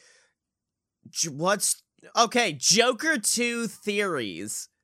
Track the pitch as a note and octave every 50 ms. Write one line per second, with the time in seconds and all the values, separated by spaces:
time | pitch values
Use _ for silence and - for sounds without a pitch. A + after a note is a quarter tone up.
0 | _ _ _ _ _ _ _ _ _ _ _ _ _ _ _ _ _ _ _ _
1 | _ - - - - E3+ C3 C#3+ E3 F#3 G#3 G#3 - - - - _ _ _ _
2 | - - - G#3 A#3 G#3+ - A#3+ A#3 F#3+ D3 B2+ - - E3+ A3+ A#3 B3+ C4 G#3
3 | D#4 D#4+ D#4 A#3+ G3+ - - A3 A#3+ A#3+ A#3+ A#3 A#3 - - - - G#3 G3+ G#3
4 | G#3 F#3+ E3 C3 A2+ G2 E2+ D#2+ G2+ G#2+ - - - - _ _